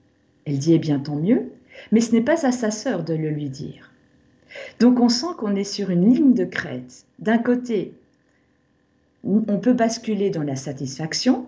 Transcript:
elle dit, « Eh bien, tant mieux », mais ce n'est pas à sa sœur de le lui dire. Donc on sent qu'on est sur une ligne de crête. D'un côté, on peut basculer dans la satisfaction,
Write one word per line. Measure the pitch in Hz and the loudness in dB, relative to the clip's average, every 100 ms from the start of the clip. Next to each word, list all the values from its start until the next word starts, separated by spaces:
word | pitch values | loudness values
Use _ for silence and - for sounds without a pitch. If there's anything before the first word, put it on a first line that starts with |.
| _ _ _ _ 151 | _ _ _ _ -6
elle | 139 | -2
dit, « | 160 160 | 4 2
Eh | |
bien, | 160 139 | 2 -2
tant | 143 147 | -2 -2
mieux », | 180 320 - - _ - - | 2 2 0 -12 _ -20 0
mais | 220 | 2
ce | 233 | 4
n'est | 226 | 2
pas | 254 330 262 | 2 0 0
à | |
sa | 240 214 | 0 -4
sœur | - 269 185 | -4 -4 -4
de | 160 | -4
le | 160 156 | -4 -4
lui | 147 143 | -4 -6
dire. | 135 127 - - _ _ _ _ _ _ - - - | -8 -12 -14 -20 _ _ _ _ _ _ -18 -18 4
Donc | 240 247 | 4 6
on | 240 | 4
sent | - 339 349 | 2 -4 -6
qu'on | 208 196 | -2 -2
est | |
sur | 202 - 185 | -4 -6 -2
une | 175 202 | 4 4
ligne | 330 277 | 6 4
de | 196 | 4
crête. | 180 - 151 127 127 - _ - | 0 -4 -8 -10 -12 -20 _ -6
D'un | 170 233 | 0 0
côté, | 247 247 - 208 - - _ _ _ _ _ _ _ _ _ _ _ _ | 2 -2 -2 -4 -4 -12 _ _ _ _ _ _ _ _ _ _ _ _
on | - 208 208 196 | -2 0 0 0
peut | 254 | 2
basculer | 247 226 - 220 196 196 | 2 0 -2 -4 -2 -2
dans | 165 | -2
la | 147 131 | -4 -6
satisfaction, | 151 139 135 - 160 - 247 254 | -8 -8 -10 -8 -6 -2 0 0